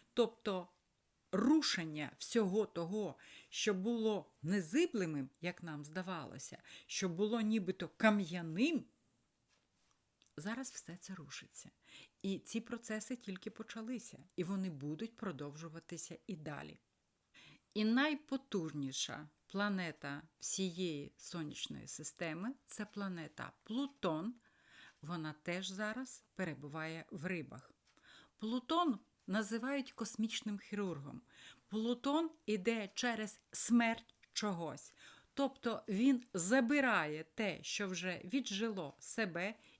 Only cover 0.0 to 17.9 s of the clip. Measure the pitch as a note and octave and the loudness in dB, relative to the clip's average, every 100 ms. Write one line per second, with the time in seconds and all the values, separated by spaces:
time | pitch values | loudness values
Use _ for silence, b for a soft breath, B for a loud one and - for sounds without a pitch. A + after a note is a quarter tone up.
0 | B - A3+ - G#3 F#3 F3 _ _ _ | B 2 2 2 -2 -2 -4 _ _ _
1 | _ _ _ F#3+ C4 D#4 - F3+ D#3+ D3+ | _ _ _ 4 8 8 6 0 -2 -4
2 | C#3+ - - A#3 G3 G#3 G3+ E3+ E3+ G#3+ | -6 -6 0 4 4 4 2 0 -2 0
3 | F#3 - B B B - G#3+ F#3 G#3 A#3 | -2 -4 B B B -2 2 2 2 4
4 | A3 G3+ - _ D3+ G3+ D#3 B3 E4+ A3 | 4 2 -2 _ 0 2 4 4 4 4
5 | E3+ D3 C3+ - F3 F3 E3+ D3 D3 E3+ | 2 0 -2 -4 -6 -6 -8 -8 -8 -6
6 | F3+ E3+ C3 - - - - B B - | -6 -6 -8 -10 -12 -14 -18 B B -2
7 | F#3+ E3+ G#3 A#3 G#3+ A3 F3+ - E3+ - | 0 2 2 4 4 4 2 -2 -4 4
8 | A3 G#3 E3 F3 E3 E3 D4+ D4 - _ | 6 6 4 -2 -2 2 4 2 -2 _
9 | _ _ _ _ _ _ _ _ _ _ | _ _ _ _ _ _ _ _ _ _
10 | _ _ _ - F#3 A#3+ - - - F3+ | _ _ _ -8 -6 -6 -6 -10 -12 -12
11 | - F3+ C#3+ - - - - - B B | -12 -12 -12 -14 -12 -14 -14 -18 B B
12 | B _ G3 F#3+ - A3+ A#3 A#3 - G#3+ | B _ -2 -2 -2 -6 -4 -6 -4 -4
13 | - B3 - F#3 G#3+ - A3 A3+ A3 B3+ | -4 -6 -6 -8 -8 -10 -10 -8 -6 -6
14 | - - - - E3+ G3 F#3+ C#3+ C#3+ D#3 | -8 -16 -10 -6 -2 -2 -2 -4 -4 -4
15 | A3+ - G3+ C#3 D3 D3+ E3 D#3+ - E3+ | -6 -6 -6 -4 -8 -10 -12 -12 -12 -10
16 | - - - E3 D3+ C#3+ D3+ - _ _ | -10 -10 -8 -8 -6 -8 -10 -14 _ _
17 | _ _ _ - B B _ G#3+ G#3+ | _ _ _ -20 B B _ 0 4